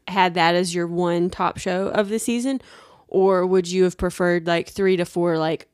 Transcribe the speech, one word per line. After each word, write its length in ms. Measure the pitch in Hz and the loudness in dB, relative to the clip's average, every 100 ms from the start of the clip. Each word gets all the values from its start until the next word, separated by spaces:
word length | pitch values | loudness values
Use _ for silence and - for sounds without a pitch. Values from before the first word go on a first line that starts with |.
| - | -8
had 240 | 190 185 175 | 0 0 2
that 180 | 165 | 2
as 220 | 175 185 175 | 2 0 -2
your 100 | 170 | -4
one 440 | 170 175 170 180 | -2 0 0 -2
top 280 | - 180 - | -2 -4 -4
show 300 | 190 180 196 | -4 -4 -2
of 220 | - 202 | -2 -2
the 100 | 220 | -2
season? 420 | 233 240 254 269 - - - - _ | -2 -2 -2 -4 -8 -20 -20 -20 _
Or 380 | - 190 185 180 | 2 4 2 2
would 240 | 190 175 | 0 0
you 140 | 185 180 | 2 2
have 120 | - | 2
preferred, 480 | 180 - 175 175 165 | -6 0 0 0 0
like, 220 | 170 - | -2 -2
three 300 | - 190 185 | -2 0 2
to 80 | 175 | 0
four, 320 | 175 175 160 | -2 0 0
like, 320 | 160 160 - | 0 -4 -8